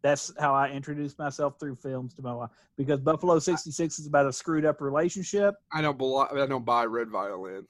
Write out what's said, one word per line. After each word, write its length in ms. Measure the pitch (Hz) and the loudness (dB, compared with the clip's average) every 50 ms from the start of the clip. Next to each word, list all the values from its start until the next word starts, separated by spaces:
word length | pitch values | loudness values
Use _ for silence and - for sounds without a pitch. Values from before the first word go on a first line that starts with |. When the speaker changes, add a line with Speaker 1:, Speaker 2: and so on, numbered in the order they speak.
Speaker 1:
That's 300 | - 143 147 139 - - - - | 4 2 2 2 -2 -10 -6 0
how 120 | 151 143 135 | 2 2 4
I 140 | 135 139 139 | 4 2 0
introduced 500 | 139 139 135 - 147 147 147 143 139 - | -2 -6 -8 -8 -6 -6 -6 -8 -6 -6
myself 340 | 151 143 135 - 147 143 139 _ | -6 -6 -2 -2 -2 -2 -2 _
through 160 | 156 147 131 | -10 -10 -10
films 380 | 120 _ 139 131 131 127 127 - | -8 _ -8 -6 -6 -8 -10 -12
to 80 | - | -10
my 120 | 135 123 120 | -10 -8 -8
wife, 160 | 120 120 113 _ _ _ _ _ | -8 -10 -12 _ _ _ _ _
because 220 | - 135 139 147 139 | -4 0 0 0 2
Buffalo 400 | 131 156 160 151 - 180 170 160 | 2 2 0 2 4 4 4 4
sixty-six 640 | - - 175 165 - 165 143 - 170 156 - - | 4 2 0 0 -4 -8 -4 -4 -2 -2 -4 -8
is 80 | 156 147 | -8 2
about 180 | 147 143 139 | 4 4 4
a 60 | 139 | 4
screwed 320 | 123 - - - 160 156 151 | 0 -4 -4 -2 0 2 2
up 160 | 151 147 - | 2 0 0
relationship. 760 | 143 139 139 147 165 175 - 202 180 - - 202 202 202 202 - _ _ | -2 -2 0 0 0 0 -2 -4 -8 -2 0 2 2 2 0 0 _ _
Speaker 2:
I 100 | - 156 | -4 0
don't 140 | 151 151 143 | 0 0 0
belo-, 360 | 127 131 131 131 135 139 139 147 | 0 0 0 2 2 2 2 2
I 100 | 139 139 | 0 0
don't 180 | 135 139 131 117 | 2 0 -2 2
buy 220 | 113 120 120 117 | 2 4 4 4
Red 220 | 113 110 120 117 110 | 2 0 -2 -2 -2
Violin. 540 | 107 98 95 101 98 92 95 92 95 95 104 _ | -2 -4 -2 -2 -6 -8 -8 -8 -10 -12 -12 _